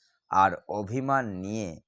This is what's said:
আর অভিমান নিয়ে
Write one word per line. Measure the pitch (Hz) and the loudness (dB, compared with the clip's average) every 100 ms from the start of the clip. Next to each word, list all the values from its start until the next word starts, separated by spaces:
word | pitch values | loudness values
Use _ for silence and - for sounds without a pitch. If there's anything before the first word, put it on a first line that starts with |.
| _ _ _ | _ _ _
আর | 95 95 87 - | 4 4 4 -4
অভিমান | 101 98 123 131 135 117 | -6 -4 -4 0 0 0
নিয়ে | 92 95 110 98 78 | -6 -6 -6 -6 -10